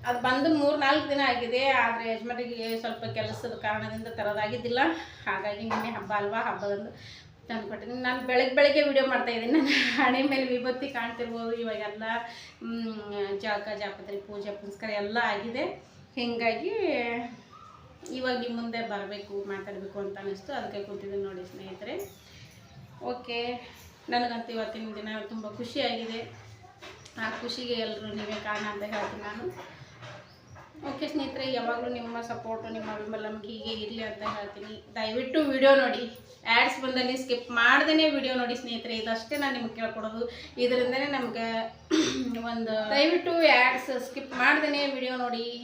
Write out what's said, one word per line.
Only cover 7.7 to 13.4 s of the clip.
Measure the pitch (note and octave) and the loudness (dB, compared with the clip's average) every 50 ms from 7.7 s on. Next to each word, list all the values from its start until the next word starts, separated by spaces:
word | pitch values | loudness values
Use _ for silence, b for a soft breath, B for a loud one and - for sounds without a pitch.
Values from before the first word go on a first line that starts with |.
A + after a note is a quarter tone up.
| G#3+ G3+ - A3+ B3 B3+ | -8 -8 -8 -8 -6 -2
ನಾನು | B3+ B3 B3+ C4 B3+ | 0 0 0 0 0
ಬೆಳಗ್ಗೆ | B3+ B3+ B3 C4+ B3+ B3+ | 4 6 6 6 6 8
ಬೆಳಗ್ಗೆ | C#4+ C#4+ D4 C#4 D4+ | 8 8 10 10 8
ವಿಡಿಯೋ | D4 C#4+ C#4 C4+ C4 | 6 6 6 6 6
ಮಾಡ್ತಾಯಿದ್ದೀನಿ. | C4 B3+ A3+ - A#3+ A#3 A3+ A3+ A#3+ C#4 | 6 2 2 2 0 0 0 2 4 4
ನನ್ನ | D#4+ C4+ C#4+ D4 C4+ B3 - A#3 | 6 6 6 4 4 4 2 4
ಹಣೆ | B3+ C4+ B3 B3+ C4 | 4 4 6 6 4
ಮೇಲೆ | C4+ D4 C4+ C4+ C4 | 4 4 2 2 2
ವಿಭೂತಿ | B3+ B3 B3 A#3 B3+ B3 B3+ C#4+ | 2 0 0 0 -2 -2 -2 -4
ಕಾಣ್ತಿರ್ಬೋದು. | C#4 - A#3+ A#3 A#3+ A#3 A#3 A#3+ A3+ A#3 A#3 A3+ A3+ A#3 | -4 -4 -4 -4 -4 -4 -6 -6 -6 -4 -6 -4 -4 -2
ಇವಾಗೆಲ್ಲ, | A3+ A#3 A3 G#3+ G#3 G#3+ G#3+ G#3 G#3+ A3 A3+ A#3 A#3+ A#3+ B B B B B B - | -2 -2 -4 -4 -4 -6 -6 -6 -6 -4 -2 -2 -2 -4 B B B B B B -10
ಹ್ಮ್, | A3+ A3+ A3+ A#3 A3+ A3+ A3 G#3+ G#3 G#3 G3+ G3+ G3+ G3 G3 G3 | -8 -6 -4 -4 -4 -4 -6 -6 -8 -6 -2 -2 -2 -2 -2 -2